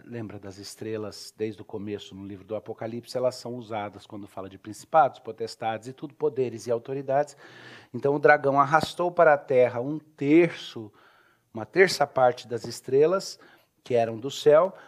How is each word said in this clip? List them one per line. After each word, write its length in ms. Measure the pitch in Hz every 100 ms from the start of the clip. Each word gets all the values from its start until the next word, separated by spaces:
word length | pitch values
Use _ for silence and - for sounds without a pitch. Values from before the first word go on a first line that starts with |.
| -
lembra 320 | 117 107 101
das 220 | 98 95
estrelas, 760 | 98 - 110 110 104 - - -
desde 240 | 110 104
o 60 | -
começo, 480 | 110 104 101 -
no 100 | 95
livro 220 | 98 98 92
do 100 | 107
Apocalipse, 640 | 113 110 113 117 - 123
elas 160 | 127
são 220 | 123 120 123
usadas 500 | 107 110 104 98 -
quando 220 | 107 98
fala 200 | - 95
de 120 | 95
principados, 600 | 107 104 - 160 135 -
potestades 680 | - 110 113 - 113 110 113
e 60 |
tudo, 200 | 131 156
poderes 540 | - 151 131 123 110 120
e 40 |
autoridades. 640 | 117 123 135 135 135 147 - - - - - _
Então 220 | 120 139
o 60 | 147
dragão 400 | 147 147 139 135
arrastou 520 | 135 156 - - 175
para 220 | 175 160
a 40 | 143
terra 420 | - 127 123 117
um 160 | 135 151
terço, 960 | - _ 139 160 170 - - 120 104 _ _ _ _ _ _
uma 140 | 117 107
terça 400 | 170 190 - 143
parte 420 | - 127 123 113
das 160 | 117
estrelas, 760 | 120 117 - 131 156 190 - - _ _ _ _
que 120 | - 120
eram 240 | 113 113
do 100 | 135
céu, 420 | - 147 151 185 -